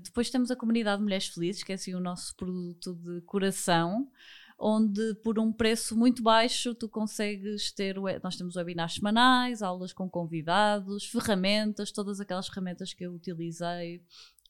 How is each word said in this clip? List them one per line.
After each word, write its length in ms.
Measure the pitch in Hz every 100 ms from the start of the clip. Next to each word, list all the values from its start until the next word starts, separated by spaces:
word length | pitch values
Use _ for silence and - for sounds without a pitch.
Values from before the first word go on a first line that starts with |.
depois 260 | 175 - 240
temos 180 | 254 247
a 60 | 247
comunidade 460 | 226 233 208 202
Mulheres 240 | 208 190 196
Felizes, 360 | - 170 175
que 80 | -
é 40 | 190
assim 180 | -
o 60 | 185
nosso 360 | 180 180 - -
produto 600 | 185 180 175 170 - 175
de 260 | 170 175
coração, 880 | 170 202 196 190 - 170 170 208 277 _ - - - -
onde 560 | 214 214 220 202 226 208
por 140 | 226 220
um 140 | 220
preço 420 | 220 220 220 - 220
muito 280 | 240 247
baixo 500 | 226 226 240 - 247
tu 160 | 226 220
consegues 840 | - 214 - 208 202 196 208 -
ter, 280 | - 196 190
we-, 200 | 190 -
nós 120 | 185 180
temos 180 | 185 175
webinars 400 | 170 175 170 -
semanais, 640 | 208 220 254 254 247 220
aulas 320 | 202 180 185
com 160 | - 185
convidados, 960 | 175 165 165 160 180 208 208 190 202 -
ferramentas, 840 | 233 240 196 185 208 214 202 208
todas 280 | - 202 196
aquelas 280 | 202 180 190
ferramentas 440 | - 185 175 190
que 120 | - 180
eu 80 |
utilizei 880 | 175 170 170 170 165 170 175 170 175 - - - _